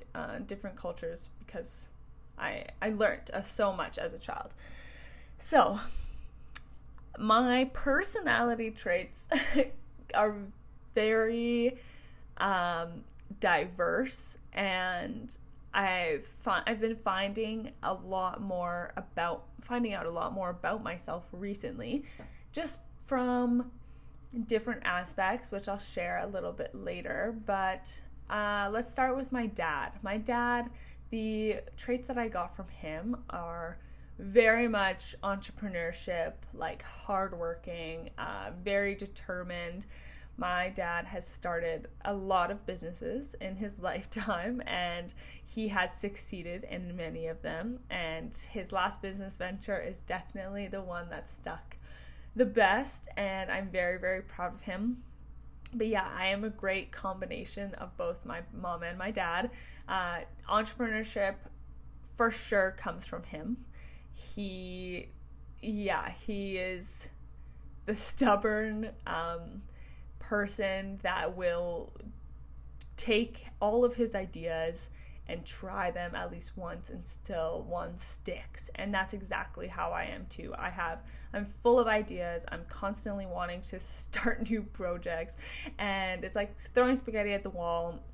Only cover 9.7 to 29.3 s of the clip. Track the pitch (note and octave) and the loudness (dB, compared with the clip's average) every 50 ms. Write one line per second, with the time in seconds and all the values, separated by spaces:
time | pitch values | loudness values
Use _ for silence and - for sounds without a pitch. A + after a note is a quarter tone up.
9.7 | - - - - - - - - - - G#3+ G#3+ G#3 G3+ G3 G3 - - - - | 4 -6 -6 -8 -12 -14 -6 0 4 6 6 6 4 0 -6 -8 -10 -14 -16 -16
10.7 | - - - - - A3+ G#3+ G#3+ A3 A3 A3 A3+ A#3 A#3 A#3 A#3+ A#3+ A#3+ A#3 B3+ | -16 -16 -8 0 2 4 6 6 6 6 6 6 4 4 4 4 6 6 6 4
11.7 | B3+ - - - - - - - - - - - - - - G3 F#3+ F3+ F3 F3 | 4 2 -10 -14 -16 -16 -16 -16 -16 -14 -14 -10 -2 0 2 4 4 6 4 4
12.7 | E3+ E3 E3+ E3+ E3+ - - - - - - - G3 - - F#3 F3 D3+ E3 F3+ | 2 2 0 -2 -6 -8 -12 -12 -16 -14 -12 -10 -4 2 4 6 6 6 4 2
13.7 | F3+ - F3 E3+ E3 G3+ C4 C4 - - - - - - - - - - G3+ F#3+ | 2 2 2 4 4 4 2 2 0 -4 -6 -6 -8 -10 -12 -6 -2 0 2 2
14.7 | F#3 F#3 F#3 F#3 F3+ F3 - - - A3 A3 - - - - - - - - - | 2 2 2 2 0 0 -2 -4 -4 -6 -8 -8 -10 -12 -12 -14 -14 -16 -6 0
15.7 | - G#3 G3 F#3+ F#3 F3+ F3 E3 D3+ C#3 - - - - - A#3+ F#3+ - - - | 2 4 4 4 4 4 4 2 2 0 -2 -6 -10 -4 2 2 4 4 4 2
16.7 | A#3 G#3+ A3 A3+ A3+ A3 - G#3 F#3 F#3+ G3 G3+ G3+ A3+ A3 G#3+ A3 A3 A3 - | 0 2 2 0 0 0 0 2 2 2 2 0 0 0 0 0 0 -2 -4 -6
17.7 | - - - D#3+ F#3+ F#3 F#3 F#3 F#3+ F#3 F#3 F#3 - - G3+ G3 F3+ F3+ F3 F3 | -6 -4 -2 -2 -2 -2 -2 -2 0 2 2 2 0 -2 -2 -2 0 0 0 0
18.7 | F3 F3 F3 - - G3 F#3+ - - E3 E3+ E3+ D#3+ - - - - - - - | 0 -2 -4 -4 -6 -8 -8 -6 -2 0 2 2 0 -2 -6 -10 -14 -12 -6 -2
19.7 | B3 A#3+ A#3+ G#3+ G3 F3+ E3 E3 E3+ E3 E3+ F3+ - F#3+ F#3 F3+ F3+ F3+ - E3 | 0 2 2 2 0 0 -2 -2 0 0 -2 0 0 0 -2 -2 -2 0 0 0
20.7 | E3 D#3 - D#3+ F3 F3 - - D#3+ F3 - - - F3+ G3+ G3+ G3+ - - A#3+ | 0 0 -2 -4 -4 -4 -4 -4 -6 -6 -6 -8 -8 -6 -4 -4 -4 -4 -4 -6
21.7 | - A#3 G#3+ - - D4 - - - - - - - - - - - D4+ E4 C#4+ | -6 -4 -4 -2 -2 -2 -2 -4 -10 -12 -12 -12 -14 -14 -12 -8 -4 -4 -2 -4
22.7 | - - - - - - - - C4+ B3+ B3+ B3 B3 B3 B3 A#3+ A#3+ A#3+ B3 B3 | -4 -8 -10 -14 -14 -10 -4 0 2 2 4 4 4 4 6 6 6 4 4 2
23.7 | - - - - - - - - - - - - - A#3+ A3 - A3+ G#3+ A3 B3 | -4 -14 -14 -14 -14 -14 -16 -16 -16 -14 -14 -8 -4 -4 0 2 2 2 2 2
24.7 | A3 - - F#3 F3+ F3+ F#3 - - - F#3+ F#3+ A3+ B3 - - G3+ G3 G3 G3+ | -2 0 2 2 2 2 0 -2 0 2 4 4 2 2 -2 -4 -6 -4 -2 -2
25.7 | G3 G3 - - - F#3 F3 F3 F3+ F3 - G3+ G3 F#3 F3 F3 E3+ - - - | -4 -4 -4 -6 -4 -2 -2 0 0 0 -2 -2 -2 -2 -4 -4 -2 -4 -4 -4
26.7 | - - G3 F3 F3 F3 - - - - F#3+ A3+ A3+ A3 G#3+ - G3 G3 F#3+ F#3+ | -6 -6 -4 -4 -4 -4 -2 -2 0 0 0 0 -2 -2 0 0 2 2 4 2
27.7 | F#3 F#3+ - - - - - - - - - - G#3 G#3 G#3 G#3 G#3 G3+ G3+ G3+ | 0 0 -4 -8 -10 -10 -10 -12 -12 -10 -6 -2 0 0 2 2 2 2 2 2
28.7 | G#3+ A#3 A#3+ - - C4+ B3+ C4 C4 C4+ C4 C4 | 2 0 0 0 2 4 4 4 4 2 0 0